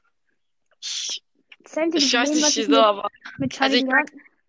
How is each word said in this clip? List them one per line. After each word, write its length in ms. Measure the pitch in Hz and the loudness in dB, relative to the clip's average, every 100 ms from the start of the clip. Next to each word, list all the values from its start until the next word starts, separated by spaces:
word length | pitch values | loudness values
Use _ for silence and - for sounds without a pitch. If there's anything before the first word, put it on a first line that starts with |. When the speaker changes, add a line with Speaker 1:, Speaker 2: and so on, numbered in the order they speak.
| _ _ _ _ _ _ _ _ | _ _ _ _ _ _ _ _
Speaker 1:
ich, 440 | - - - - _ _ _ - | -10 -8 -8 -10 _ _ _ -20
Speaker 2:
Das 120 | - 302 | -10 -4
einzige 260 | 330 320 | -2 0
Speaker 1:
ich 100 | 262 | 2
weiß 160 | 247 285 | 2 0
Speaker 2:
Problem, 60 | 302 | 0
Speaker 1:
nicht 80 | 294 | 0
Speaker 2:
was 40 | |
ich 60 | 226 | 0
Speaker 1:
wieso, 120 | 208 | 2
Speaker 2:
mit, 80 | 226 | 4
Speaker 1:
aber 300 | 214 202 202 _ - - | 4 2 -6 _ -16 -8
Speaker 2:
mit 220 | 262 - | -6 -2
Speaker 1:
also 140 | 269 262 | 0 0
ich 60 | |
Speaker 2:
Sharingan, 240 | 262 269 302 | 2 0 0
Speaker 1:
mag, 60 | - - _ | -10 -20 _